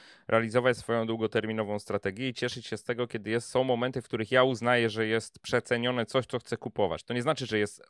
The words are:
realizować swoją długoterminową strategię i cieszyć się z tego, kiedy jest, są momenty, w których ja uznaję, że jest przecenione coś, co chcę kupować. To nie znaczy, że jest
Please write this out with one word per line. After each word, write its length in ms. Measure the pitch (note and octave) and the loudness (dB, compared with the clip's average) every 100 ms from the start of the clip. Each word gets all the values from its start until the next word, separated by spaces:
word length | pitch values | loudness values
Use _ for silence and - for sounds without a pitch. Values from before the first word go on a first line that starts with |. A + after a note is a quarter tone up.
| - - - | -20 -18 0
realizować 480 | A2+ A2+ B2 B2+ A#2 | 2 2 2 2 2
swoją 300 | - A#2 A2+ | 0 0 0
długoterminową 720 | A2+ A2 A2+ A2 A2 G2+ G#2 | 0 0 0 0 -2 -2 -4
strategię 500 | - G2+ G2 G2 C3 | -4 -4 -2 -4 -6
i 60 | |
cieszyć 320 | A#2 B2 B2 - | -4 -4 -6 -8
się 100 | G#2+ | -8
z 80 | |
tego, 220 | - A#2+ B2 | -6 -4 -4
kiedy 240 | A2+ G2+ | -6 -2
jest, 180 | A2+ - | -2 0
są 160 | B2+ | 0
momenty, 380 | C3 A#2+ B2+ B2+ | 0 0 -2 -4
w 20 | |
których 280 | - A2 A2 | -6 -4 2
ja 120 | B2+ | 4
uznaję, 460 | C3 A2+ A#2+ B2 A2+ | 4 4 2 4 2
że 160 | G#2+ A2 | 2 0
jest 320 | A2+ - - | 0 -2 -12
przecenione 680 | - B2 - A#2+ A#2+ B2 A2 | -2 0 2 0 2 0 0
coś, 200 | C3 - | 0 0
co 120 | B2 | -4
chcę 180 | - A#2+ | -6 -8
kupować. 460 | A#2 - F#2+ D#2 | -4 0 0 0
To 120 | - | -4
nie 80 | B2 | -2
znaczy, 240 | C3+ C3+ A#2+ | -2 -2 -2
że 120 | G#2+ | 0
jest 240 | G2+ - | -2 -6